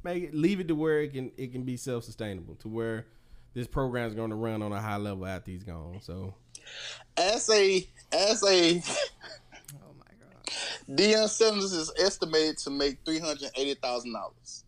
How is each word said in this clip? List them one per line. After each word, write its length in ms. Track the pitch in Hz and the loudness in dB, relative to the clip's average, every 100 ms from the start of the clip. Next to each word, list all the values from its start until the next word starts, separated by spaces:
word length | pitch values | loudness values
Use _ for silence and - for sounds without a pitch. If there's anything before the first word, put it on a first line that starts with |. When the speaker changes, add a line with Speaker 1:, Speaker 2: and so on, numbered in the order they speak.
| 175 | -4
Speaker 1:
make 180 | 180 | -6
it, 100 | 165 | -4
leave 280 | 151 170 196 | 2 2 2
it 80 | 165 | 0
to 60 | 151 | 0
where 260 | 160 151 | 2 2
it 100 | 147 | 0
can, 200 | 135 127 - | -6 -8 -8
it 160 | 131 | -8
can 120 | 127 | -6
be 120 | 127 123 | -6 -6
self-sustainable, 800 | 135 120 117 - 107 95 85 85 | -4 -6 -6 -8 -8 -8 -10 -14
to 80 | 110 | -8
where 380 | 113 113 110 - - _ - - | -4 -2 -4 -8 -20 _ -20 -12
this 140 | 120 120 | -10 -6
program's 460 | 139 135 120 117 107 | -2 -2 -2 -4 -4
gonna 200 | 113 107 | -4 -2
run 240 | 113 110 | -2 -2
on 100 | 104 | -4
a 80 | 101 | -4
high 160 | 107 104 | -4 -4
level 280 | 104 95 92 | -4 -6 -6
after 260 | 92 - | -8 -8
he's 120 | 92 | -12
gone. 360 | 98 82 78 95 | -10 -12 -12 -14
So, 320 | - 90 92 - _ - - - - - - - | -12 -10 -10 -12 _ -20 -18 -14 -14 -14 -6 2
Speaker 2:
As 320 | 180 233 - | 2 2 4
a, 360 | 214 196 190 180 - - | 6 6 4 0 -18 -2
as 280 | 160 202 226 | 2 4 4
a 340 | 202 185 170 175 | 6 8 6 4
<laughs> 40 | - 605 554 - - - _ - - | 0 -4 -4 -6 -20 -20 _ -20 -20
Speaker 3:
Oh 200 | 143 - 139 | -20 -20 -20
my 80 | - - | -20 -20
God. 760 | - - - - - - - 139 | -20 -14 -10 -6 -6 -8 -2 4
Speaker 2:
Deion 300 | 202 214 214 | 6 6 4
Sanders 440 | - 226 208 196 | 4 4 4 -2
is 180 | 175 160 - | -2 -4 2
estimated 580 | 190 - 170 160 156 151 | 2 2 2 2 2 0
to 100 | 147 | -6
make 300 | 139 143 131 - | -2 -2 -2 -4
three 140 | 160 | -4
hundred 320 | 165 147 139 131 | -4 -6 -8 -4
eighty 160 | 139 131 | -4 -2
thousand 380 | 127 123 120 | -4 -4 -6
dollars. 500 | 110 90 _ - - | -8 -10 _ -18 -18